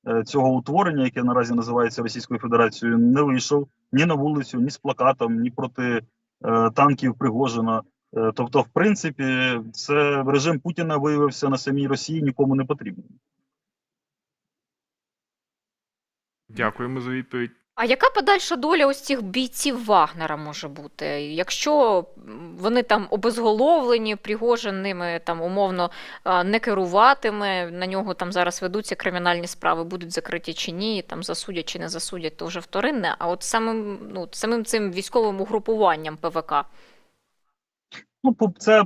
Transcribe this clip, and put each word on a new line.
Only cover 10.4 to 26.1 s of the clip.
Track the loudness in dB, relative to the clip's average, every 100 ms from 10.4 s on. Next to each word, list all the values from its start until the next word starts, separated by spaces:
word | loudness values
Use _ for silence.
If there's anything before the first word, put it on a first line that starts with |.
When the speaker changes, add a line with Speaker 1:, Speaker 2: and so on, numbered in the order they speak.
| 2 -2
Speaker 1:
Путіна | -4 -4 -2 0
виявився | 2 2 2 2 -2
на | 0
самій | 0 -2 0
Росії | -2 -2 0
нікому | 0 2 2
не | 2
потрібним. | 0 -4 -6 -12 -18 -20 _ _ _ _ _ _ _ _ _ _ _ _ _ _ _ _ _ _ _ _ _ _ _ _ _ _ _ _ _ _ _ _ _
Speaker 2:
Дякуємо | -2 -2 -2 -6 -6
за | -6
відповідь. | -6 -6 -6 -8 _ _
Speaker 3:
А | -4
яка | 0 4 4
подальша | 2 2 2 0 -4
доля | 0 2 2
ось | 0
цих | -2 -4
бійців | -2 -4 -4 -2 -4 -4
Вагнера | 4 4 4 0 -6 -6
може | -10 -12 -12
бути? | -14 -18 -10 -6 -6
Якщо, | -6 -6 -4 -2 2 4 6 4 0 -18 -18
м, | -18 -16 -4
вони | 0 0
там | 4 2 2
обезголовлені, | 0 0 2 2 4 6 4 4 2 0 -6
Пригожин | -6 -2 0 0 -2 -4
ними | -6 -4 -4 -4
там | -4 -4
умовно, | -2 0 0 0 -2 -4 -18